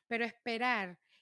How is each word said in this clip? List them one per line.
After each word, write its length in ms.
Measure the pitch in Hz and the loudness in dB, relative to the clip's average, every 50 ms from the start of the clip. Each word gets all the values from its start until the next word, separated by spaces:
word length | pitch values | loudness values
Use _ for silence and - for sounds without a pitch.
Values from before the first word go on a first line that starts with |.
| _ | _
pero 180 | _ 233 226 233 | _ -2 0 0
esperar 760 | 226 - - _ 247 226 226 247 254 247 214 196 180 175 - _ _ _ _ | -2 -4 -6 _ -4 -2 0 2 2 2 2 0 -4 -8 -12 _ _ _ _